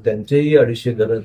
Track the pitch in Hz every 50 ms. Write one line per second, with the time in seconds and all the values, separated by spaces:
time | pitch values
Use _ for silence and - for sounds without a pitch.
0 | - 113 107 107 101 - 139 147 147 147 151 143 120 117 117 - - 123 113 110
1 | 110 110 117 110